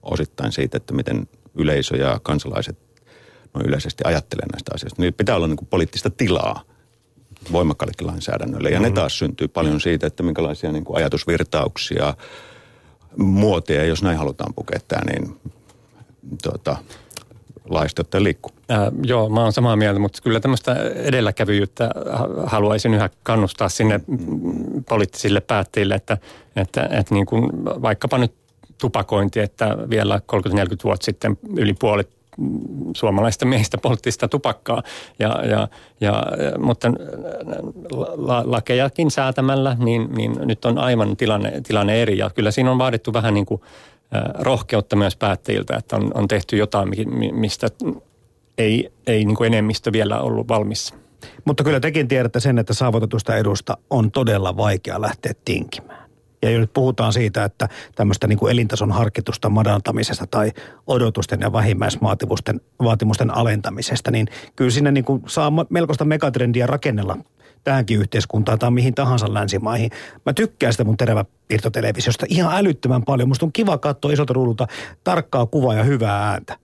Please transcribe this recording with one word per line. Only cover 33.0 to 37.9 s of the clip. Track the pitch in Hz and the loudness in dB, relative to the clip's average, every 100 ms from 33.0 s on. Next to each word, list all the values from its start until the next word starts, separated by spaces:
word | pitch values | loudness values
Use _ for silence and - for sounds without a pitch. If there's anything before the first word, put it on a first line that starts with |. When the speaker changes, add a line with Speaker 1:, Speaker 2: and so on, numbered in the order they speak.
| 113 98 113 - 123 | 0 2 2 2 2
Speaker 3:
miehistä | 135 107 104 | 2 2 0
poltti | - 120 - | 0 0 -2
sitä | 110 123 | -2 -2
tupakkaa. | 147 151 - - 117 - - - _ | 0 -2 -4 -4 -4 -4 -14 -18 _
Ja, | 107 110 113 | 0 0 0
ja, | 107 104 - - _ | 0 0 -6 -20 _
ja, | 104 104 - - 73 - | 0 0 0 -2 -2 0
mutta | - 120 120 - - - 165 - - - - - - | 0 0 0 0 -4 -12 -10 -10 -8 -8 -8 -12 -10